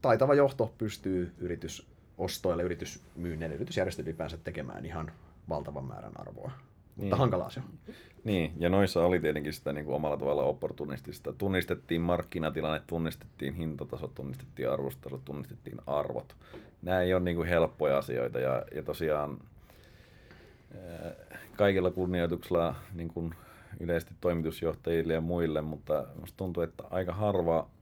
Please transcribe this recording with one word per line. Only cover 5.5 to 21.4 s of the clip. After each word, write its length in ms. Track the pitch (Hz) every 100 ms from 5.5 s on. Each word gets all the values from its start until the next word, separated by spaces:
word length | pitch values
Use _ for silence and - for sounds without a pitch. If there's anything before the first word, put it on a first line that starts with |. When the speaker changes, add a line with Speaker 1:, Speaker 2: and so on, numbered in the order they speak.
| 78 73 73 67
Speaker 1:
määrän 260 | 50 - -
arvoa. 360 | - 50 - - - - - -
Mutta 60 |
Speaker 2:
Niin. 160 | 101 107
Speaker 1:
hankalaa 320 | 127 90 -
se 100 | -
on. 360 | - - - - - -
Speaker 2:
Niin, 300 | 113 95 80 82
ja 120 | 85
noissa 360 | 95 95 87 87
oli 140 | 90
tietenkin 340 | 80 76 73
sitä 200 | 78 71
niinku 200 | 73 76
omalla 240 | 69 76 71
tavalla 260 | 69 73
opportunistista. 920 | - - - - 73 67 - - -
Tunnistettiin 680 | - 98 95 - 80 - 82
markkinatilanne, 800 | 85 87 82 90 78 76 78 78 -
tunnistettiin 680 | 82 80 - - - 67
hintataso, 540 | 82 80 71 69 67 67
tunnistettiin 640 | - 67 65 65 - 62
arvostaso, 480 | 67 67 67 67 67 67
tunnistettiin 520 | 71 65 - - - -
arvot. 480 | 73 - 60 - - - - - -
Nämä 200 | 87 92
ei 120 | 90
ole 100 | 92
niinku 200 | 90 85
helppoja 540 | 82 85 80 - 76 69
asioita, 420 | 67 62 62 62
ja, 260 | 64 65 - 71
ja 80 |
tosiaan, 540 | - 78 80 76 73 67 - - - - - - - - - - - - - -
ää, 360 | 90 82 82 - - -